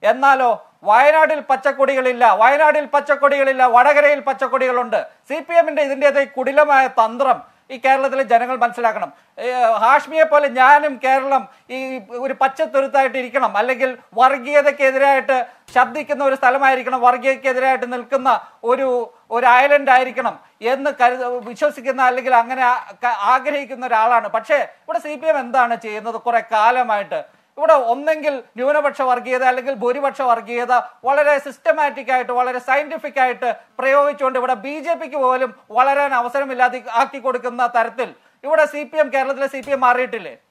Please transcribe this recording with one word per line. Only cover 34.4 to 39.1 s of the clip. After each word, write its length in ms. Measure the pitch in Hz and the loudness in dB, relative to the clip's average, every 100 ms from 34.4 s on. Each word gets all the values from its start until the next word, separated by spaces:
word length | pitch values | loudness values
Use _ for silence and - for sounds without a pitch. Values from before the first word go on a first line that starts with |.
ഇവിടെ 140 | 247 | -2
ബി 260 | 247 202 294 | -4 -6 -10
ജെ 140 | 285 | -6
പിക്ക് 220 | 330 320 285 | -6 -6 -4
പോലും 400 | 254 254 262 - _ | -2 0 -4 -8 _
വളരാൻ 420 | 214 269 277 285 | 0 0 2 0
അവസരമില്ലാതെ 680 | 262 240 277 277 254 254 254 240 | -2 -2 -4 -6 0 0 0 -6
ആക്കി 260 | 233 269 277 | -2 -2 -2
കൊടുക്കുന്ന 480 | 254 247 247 240 240 | -6 -4 -6 -4 -2
തരത്തിൽ 460 | 240 226 220 220 135 _ _ | 0 -2 -4 -10 -10 _ _
ഇവിടെ 220 | 269 311 302 | -2 0 0
സി 180 | 294 | -2
പി 140 | 294 311 | -10 -4
എം, 160 | 294 | -2